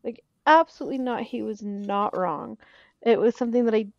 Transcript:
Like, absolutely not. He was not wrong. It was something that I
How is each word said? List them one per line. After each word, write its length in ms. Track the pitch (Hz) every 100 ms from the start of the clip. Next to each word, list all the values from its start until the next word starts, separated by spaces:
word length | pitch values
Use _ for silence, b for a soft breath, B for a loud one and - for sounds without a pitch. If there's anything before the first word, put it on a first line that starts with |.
Like, 200 | 247 233 _ _ -
absolutely 520 | 311 330 - 277 269
not. 240 | 254 233
He 180 | 226 240
was 200 | 214 208
not 540 | 208 202 202 202 208 -
wrong. 420 | 180 147 - 220 b b b _
It 160 | 233 220
was 160 | 214 -
something 280 | 240 240 233
that 80 |
I 180 | 220 208